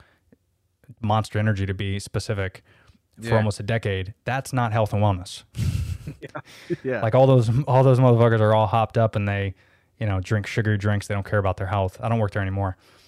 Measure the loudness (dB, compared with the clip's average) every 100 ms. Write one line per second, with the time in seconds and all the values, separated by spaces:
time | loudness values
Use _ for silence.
0 | _ _ _ _ _ _ _ _ -20 -8
1 | 0 0 0 -2 0 0 -2 -4 -6 -6
2 | -6 -6 -6 -4 -6 -10 _ _ _ _
3 | _ -14 -2 0 0 -4 -4 -4 -2 -4
4 | -6 -10 -6 -6 -4 -4 -2 0 0 0
5 | 0 0 -6 -16 -16 -6 -4 -2 -4 -8
6 | -10 -14 -14 -16 -16 -18 -10 -8 -4 -2
7 | 2 4 6 6 4 0 2 4 6 6
8 | 6 6 6 4 4 4 2 0 0 0
9 | 0 0 -2 -2 -4 -8 _ _ _ -8
10 | -4 -4 -2 -4 -2 -2 0 0 0 -2
11 | -4 -8 -4 -2 -2 -2 -4 -2 -4 -4
12 | -4 -2 -2 -4 -4 -4 -4 -6 _ _